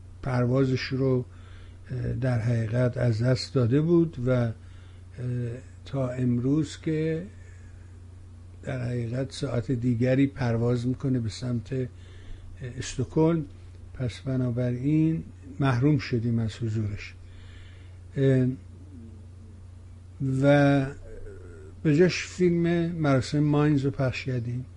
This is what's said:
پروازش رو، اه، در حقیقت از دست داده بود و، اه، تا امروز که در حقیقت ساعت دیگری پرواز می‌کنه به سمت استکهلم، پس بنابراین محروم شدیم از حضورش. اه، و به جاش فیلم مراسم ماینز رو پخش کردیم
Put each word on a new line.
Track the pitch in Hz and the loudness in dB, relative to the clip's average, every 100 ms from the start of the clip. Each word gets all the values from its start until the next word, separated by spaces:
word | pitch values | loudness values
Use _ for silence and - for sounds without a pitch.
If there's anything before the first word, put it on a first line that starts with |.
| - - | -18 -8
پروازش | - 127 123 131 135 127 | -2 2 4 4 4 2
رو، | - 131 135 127 123 - - - - - - | -2 0 2 2 0 -10 -18 -18 -18 -18 -10
اه، | 127 120 | -6 -4
در | 117 127 120 | -2 0 2
حقیقت | 113 117 113 120 123 120 | 2 0 2 2 2 2
از | 120 107 | 2 4
دست | 123 127 - | 2 2 2
داده | 135 117 135 | 2 4 4
بود | 160 170 165 127 123 | 6 4 4 0 0
و، | |
اه، | 127 117 110 - - - - - - 123 123 120 120 - - | 2 2 -2 -12 -18 -18 -18 -18 -8 -6 -4 -4 -8 -12 -18
تا | - 139 127 | -8 -2 -2
امروز | 127 127 120 127 151 151 - | 0 2 2 4 2 0 -4
که | - 156 160 160 190 - - - - - - - - - - - - - | -2 0 0 -2 -6 -14 -18 -18 -18 -18 -18 -18 -18 -18 -18 -18 -18 -12
در | - 131 | -8 -6
حقیقت | 120 123 117 123 131 | -4 -2 -2 -2 -4
ساعت | - 139 120 113 | -4 -2 -2 0
دیگری | 127 123 117 127 131 139 | 0 2 2 4 4 4
پرواز | - 123 117 120 123 120 | 2 0 2 2 2 0
می‌کنه | 127 139 127 | -2 0 0
به | 113 | -2
سمت | - 127 120 - 131 127 - - - - - - - 127 123 | -4 -4 -4 -2 -4 -4 -8 -18 -16 -12 -12 -12 -12 -10 -8
استکهلم، | - - 123 160 160 165 143 - - - - | -6 -4 0 4 4 4 0 -10 -18 -18 -14
پس | - 127 - | -6 -6 -4
بنابراین | 135 131 127 120 123 123 135 156 160 160 - - - - | -4 -2 0 0 0 0 2 4 4 0 -6 -14 -14 0
محروم | 139 123 143 147 | 2 4 4 4
شدیم | - 120 117 113 | 2 -2 0 0
از | 113 - | 0 -2
حضورش. | 117 110 107 104 - - - - - - - - - - - - | -2 -2 -2 -4 -10 -14 -18 -18 -16 -16 -18 -18 -18 -18 -8 2
اه، | 135 131 127 131 - - - - - - - - - - - - - - - - 135 131 | 4 6 4 0 -10 -18 -16 -16 -16 -16 -18 -18 -18 -18 -18 -18 -18 -18 -18 -4 -2 4
و | 139 143 139 143 135 - - - - - - - - - | 6 8 8 4 2 -6 -14 -12 -12 -14 -16 -16 -16 -2
به | 165 147 | 4 6
جاش | 180 - - | 6 4 -6
فیلم | - 180 170 170 170 170 | 2 4 4 2 2 0
مراسم | 175 147 135 - 147 | 2 4 4 4 2
ماینز | 147 147 151 147 | 4 6 6 4
رو | 139 | 2
پخش | 120 131 - | 0 0 -2
کردیم | - 127 117 120 127 | -4 -4 -4 -6 -8